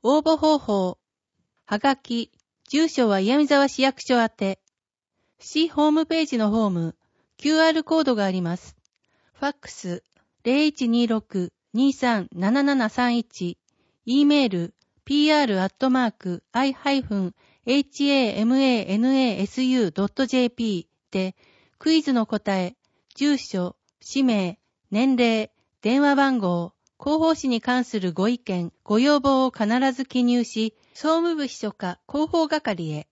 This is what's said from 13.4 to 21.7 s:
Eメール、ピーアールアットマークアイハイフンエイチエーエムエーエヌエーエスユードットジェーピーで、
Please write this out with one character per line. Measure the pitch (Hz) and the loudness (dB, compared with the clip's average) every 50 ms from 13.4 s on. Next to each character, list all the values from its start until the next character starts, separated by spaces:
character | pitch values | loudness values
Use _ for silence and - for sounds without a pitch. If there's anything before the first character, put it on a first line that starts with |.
| 180 175 175 _ _ _ _ _ _ _ _ _ _ | -8 -8 -8 _ _ _ _ _ _ _ _ _ _
E | 226 247 285 294 | -2 2 4 4
メ | 285 294 294 269 | 4 4 4 2
ー | 226 | 0
ル、 | 190 175 170 170 _ _ _ _ _ _ _ | 0 -4 -6 -6 _ _ _ _ _ _ _
ピ | - 277 294 294 | -4 0 2 2
ー | 302 302 302 | 4 4 2
ア | 285 | 2
ー | |
ル | 233 202 190 | 2 0 -2
ア | 185 | -2
ッ | 196 _ _ | -4 _ _
ト | 262 262 | 0 0
マ | 254 262 247 | 2 2 0
ー | 220 | -2
ク | - _ - 185 175 - _ _ | -4 _ -8 -8 -8 -8 _ _
ア | - 233 269 | -2 -2 0
イ | 269 | 0
ハ | 262 - - 277 | -2 -4 -2 -2
イ | 277 269 | -2 -2
フ | 247 - 208 | -2 -4 -4
ン | 196 185 180 - _ _ _ _ _ _ | -4 -4 -4 -6 _ _ _ _ _ _
エ | 240 262 285 | 0 0 0
イ | 269 | 0
チ | _ _ - 277 285 | _ _ -2 0 2
エ | 277 269 254 214 | 2 2 2 0
ー | - | 0
エ | - 214 | 0 0
ム | 233 254 269 | 2 2 2
エ | 269 262 247 220 | 2 2 2 0
ー | - - | -2 -2
エ | 190 | -2
ヌ | 214 233 262 269 | 0 2 2 2
エ | 262 262 240 | 2 2 0
ー | 196 - | 0 -2
エ | 196 | -4
ス | 202 - 254 | -6 -2 -2
ユ | 262 254 254 254 220 175 | 0 0 2 2 0 0
ー | |
ド | 151 - 196 | 0 -2 -4
ッ | 202 | -2
ト | _ - 269 | _ -2 -2
ジ | 240 - 254 | 0 0 0
ェ | 247 | 0
ー | 233 | 0
ピ | 240 - 233 220 202 170 - _ | _ -4 -4 -4 -4 -4 -8 _
ー | _ _ _ _ | _ _ _ _
で、 | - 190 185 185 - _ _ _ _ _ _ _ | -6 -4 -4 -4 -8 _ _ _ _ _ _ _